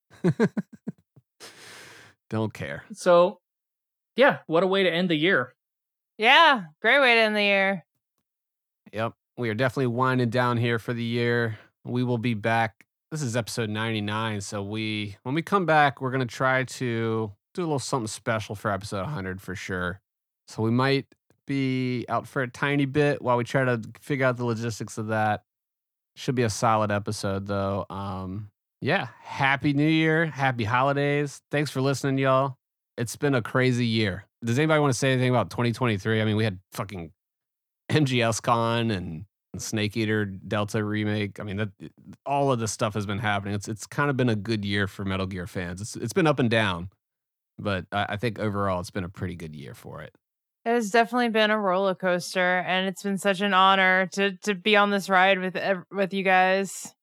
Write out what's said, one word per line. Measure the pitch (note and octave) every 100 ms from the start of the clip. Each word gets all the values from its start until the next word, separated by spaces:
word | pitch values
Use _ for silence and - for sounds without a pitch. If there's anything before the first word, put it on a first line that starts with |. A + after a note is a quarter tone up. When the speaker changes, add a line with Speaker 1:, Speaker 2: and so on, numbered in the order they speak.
| _ -
Speaker 1:
<laughs> | F#3 - A3 - - - - - _ _ _ _ - - - - - - - _ _
Don't | G#3+ A3
care. | - C#2+ - -
Speaker 2:
So, | G#3 F#3+ F3 F3+ G#3 _ _ _ _ _ _ _ -
yeah, | C4+ D3+ -
what | D#3+
a | F#3+
way | G3
to | F#3
end | E3 F#3
the | D#3
year. | E3 E3 B2 _ _ _ _ _ _ -
Speaker 3:
Yeah, | A3 D4 D#4+ B3+ E3 _
great | A3 C#4
way | C4
to | A#3
end | A3
the | G#3+
year. | G3+ G3 G3 F#3+ - _ _ _ _ _ _ _ _ _ -
Speaker 1:
Yep. | G2+ A2+ - _ -
We | A#2+
are |
definitely | G#2+ C3 - B2
winding | A#2 C3 B2+ B2
down | A#2+ B2 A#2
here | A#2+ A#2
for | -
the | A#2+
year. | A#2 A#2+ A#2+ A#2+ A#2 G#2+ - _
We | B2 B2
will | B2 B2
be | A#2+
back. | A2 A2+ A#2 A2+ - _ _ _
This | D#3
is | C3+ A#2
episode | A2+ - A2
ninety-nine, | G#2+ A2+ A2 G#2 G#2+ A2+ G#2
so | F#2+ G#2
we, | G2 G#2+ A2 G#2+ G#2 G2+
when | B2
we | D3+
come | D#3+ G3+ D#3+
back, | D#3 C#3+ -
we're | C3
gonna | C3 B2
try | - C3 C3
to | B2 - B2 A2+ A2+ A2 A2 - _
do | -
a |
little | E3+ C#3+
something | - C#3 G#2+
special | - - A2 -
for | G#2 A2
episode | G2 - G#2 F#2
hundred | G2 F#2 F#2
for | - F2
sure. | - F#2 F2+ F2+ _ _ _ _ -
So | -
we | A2
might | A#2+ C3+ C#3 - _ _ _ -
be | C#3 C3 B2+ B2+ B2 -
out | A#2 A2
for | C#3+
a | B2+
tiny | - C#3+ C#3+
bit | C3+ C#3+ D3 C#3
while | A#2+ A#2+
we |
try | A#2+ C#3+
to | B2+ A#2 G#2+ -
figure | - C#3 C3
out | A#2+
the |
logistics | A#2+ A2+ A#2 G#2+ A2 -
of | G#2+
that. | A2 G#2+ G#2 _ _ _ _ _ _ _
Should | - - B2
be |
a | A#2
solid | - A#2+ A2 G#2+
episode, | G2+ G2+ G2+ G2+ G2 G2
though. | G2+ G2 G2 -
Um, | F#2+ G2 F#2+ F#2 F#2+ G#2 _ _ _
yeah, | B2 F#3 C3+ -
Happy | - - C3+ C#3 D3+
New | C#3+ D3+
Year. | D#3+ D#3+ D#3 E3
Happy | C3 C3+ A#2+
holidays. | G#2 B2 C3+ C#3 C#3+ C#3+ D3 - _
Thanks | D3 D3+
for | C3
listening, | C3+ C3 C#3+ C3+
y'all. | C3+ C3 C#3 C3 _ _ _ -
It's | A#2+ -
been | D3
a | C3
crazy | G#2 C3 B2+ A#2+ A#2+
year. | A2+ G#2+ F2+ - _
Does | A#2 A#2+
anybody | D#3 D#3
wanna | C#3+
say | A#2+ C3+
anything | C3 C3
about | B2 F2+
twenty | - A#2+
twenty-three? | A2 B2 G2+ G#2+ A2
I |
mean, | A2 G#2
we |
had | A2 F#2 _
fucking | - G2+ F#2+ E2 _ _ _ _ _ _ _ -
M | D3+
G | C#3 B2+
S | A#2 A2+
Con | - A#2 A#2 A#2 A2+
and | G2 F2+ D#2+ G#2 _ _ F2+
Snake | - A2 G#2 A2+
Eater | G#2+ A2 G#2
Delta | F#2+ G2 G#2 G#2 A2+
remake. | G#2 G#2+ G#2 G#2 G#2 -
I |
mean, | G#2 G2
that, | G#2+ - D#2 _ C2 -
all | - C#3+ C#3
of | B2
this | A2
stuff | - A2+
has | G#2+
been | G2+ G2
happening. | G#2+ G2+ G2+
It's, | G2+ G#2+
it's | A2
kinda | - - D3
been | C3 B2+
a | G#2+
good | G2+ A2+
year | G2+ G2+ F#2+
for | -
Metal | G2 F#2+ F#2+
Gear | F#2 F2
fans. | G2 F2+ F2+
It's, | A2 -
it's | A#2+
been | G3 D#3
up | C#3
and | B2
down, | A2+ G#2+ F2 F#2 _ _ _ _ _ _ -
but | G#2 F#2+ -
I, | G2+ -
I | G#2
think | B2 G2
overall | G#2+ G2+ G2+ F2+
it's | F2+
been | G#2
a | F2+
pretty | - F#2
good | F2 E2 D2+
year | B1+
for | - - D#2
it. | D#2 _ _ _ _ _
Speaker 3:
It | A#3
has | A#3+ G#3+
definitely | A#3 A3+ A#3+ A#3+
been | A3 G#3+
a | G#3+
roller | G3 F3+ G3 F3+
coaster, | F#3 F3 E3 F#3+ F3+ F3+
and | E3 F#3 F#3+
it's | F3+
been | G3+ G3
such | G3+ F#3
an | G3+
honor | F#3 F#3+ G3 F#3 F#3 F#3
to, | G3 G3 F#3
to | G#3+
be | F#3+ A3 G#3
on | G3+
this | G3+ F3+
ride | F#3 F#3+ F#3+
with | F#3 E3+
ev-, | F3 F#3+ -
with | F#3+ F#3+
you | G3
guys. | F#3+ F#3 F#3 F#3+ G3 - - _